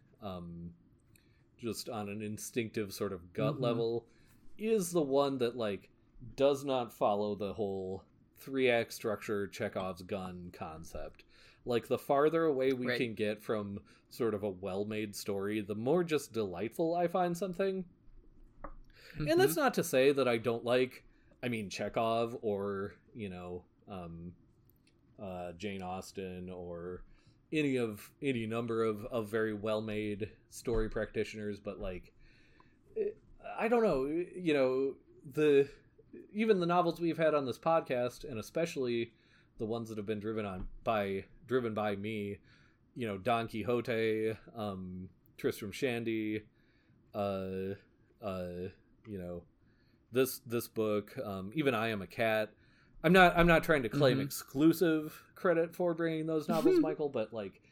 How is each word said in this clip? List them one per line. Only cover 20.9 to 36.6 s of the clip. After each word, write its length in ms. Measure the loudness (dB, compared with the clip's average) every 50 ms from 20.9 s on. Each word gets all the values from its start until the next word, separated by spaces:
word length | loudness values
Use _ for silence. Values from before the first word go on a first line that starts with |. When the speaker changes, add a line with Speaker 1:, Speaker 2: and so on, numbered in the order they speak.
| -2 -12 -20 -20 -20 _ _ -20 -12 _
Speaker 1:
I 60 | -4 -2
mean, 200 | -2 -2 -4 -6
Chekhov 640 | -6 -4 -4 -2 0 0 2 2 2 2 0 -2 -4 -4
or, 520 | -2 -2 -2 0 -2 -2 -4 -4 -6 -8 -10 -14 _ -18 -12
you 140 | -10 -8 -8
know, 360 | -8 -8 -8 -8 -10 -10 -12 _ _ _ _ -14
um, 440 | -12 -10 -10 -10 -12 -12 -12 -14 -14 -16 -20 _ _ _ _ _ _ _ _ _ _ _ _ _ _ -14
uh, 300 | -10 -10 -8 -8 -8 -10
Jane 300 | -10 -8 -8 -8 -8 -6
Austen 680 | -8 -8 -8 -8 -10 -10 -10 -10 -8 -8 -8 -10 -10 -10
or 540 | -10 -10 -10 -10 -10 -10 -8 -10 -10 -10 -14 -18 -20 -20 _ -20 _ _ _ _
any 240 | -2 0 0 2 0
of, 340 | 0 0 -2 -4 -8 -12 -20 -16 _
any 240 | -4 -2 -2 -2 -2
number 380 | -2 -2 -4 -2 -2 0 2 2
of, 200 | 0 0 -2 -6
of 220 | -4 -4 -4 -4 -2
very 260 | 0 0 0 0 -2
well-made 760 | -2 -2 0 0 0 0 -2 -4 -2 -2 -4 -4 -4 -6 -8 -8 -18 _ _
story 380 | -18 -8 -4 0 2 2 2 0
practitioners, 720 | 0 -2 -4 -2 -2 -2 -4 -2 -4 -6 -6 -6 -6 -6
but, 180 | -8 -8 -8 -6
like, 340 | -6 -6 -6 -8 -12 -16 _ -20 -20 -20 -20 -20 -20 -20 -20 -20 -20 -20 _ _ _ _ -4 -4
eh, 120 | -4 -4 -4 -8 -18 -20 -20 -16 -14 -10 -4 -2
I 100 | 0 2
don't 140 | 4 4
know, 240 | 4 4 2 2 0
you 480 | 0 -2 -2 -4 -4 -8 -4 0 2 4
know, 400 | 4 4 4 4 2 0 0 -2 -6 _ -20 -20 -20 -20 -8
the, 360 | 0 2 6 8 8 6 6 4 -2 -14 _ _ _ -20 -20 -20 -20 -20 -20 -8
even 280 | -4 0 4 4 4 4